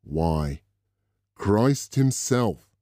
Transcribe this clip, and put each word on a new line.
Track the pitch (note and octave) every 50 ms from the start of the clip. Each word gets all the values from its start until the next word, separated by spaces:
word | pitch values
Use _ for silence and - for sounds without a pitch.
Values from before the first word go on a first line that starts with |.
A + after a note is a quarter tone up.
Why, | _ - C#2+ D#2+ E2 E2 D#2+ D#2 D2+ C#2+ C#2+ - _ _ _ _ _ _ _ _ _ _ _ _ _ _ _
Christ | - - G2 G2+ G#2+ A#2 C#3 C#3 - - - -
himself | C3+ C3+ C3+ B2+ - - - C3 B2 B2 G#2+ D2+ - _ _ _ _